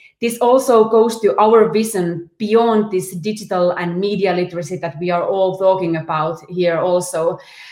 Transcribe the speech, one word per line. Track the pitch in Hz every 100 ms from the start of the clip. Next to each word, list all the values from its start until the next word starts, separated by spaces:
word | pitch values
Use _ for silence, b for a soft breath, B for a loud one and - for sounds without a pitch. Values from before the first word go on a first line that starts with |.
| b b
this | 233 233
also | 240 262 262 226 220
goes | 226 233 226
to | 202 -
our | 214 226 214
vision | 202 220 196 175 170 - -
beyond | 208 226 233 214 208
this | 185 180 180
digital | 190 214 190 185 180
and | 175 170 170
media | 202 202 190
literacy | 180 175 170 175 185
that | 165 147
we | 175
are | 175 -
all | 190 190 185
talking | 190 185 170 165
about | 156 156 160 165 -
here | 180 175 165
also. | 175 180 175 165 170 185 B B B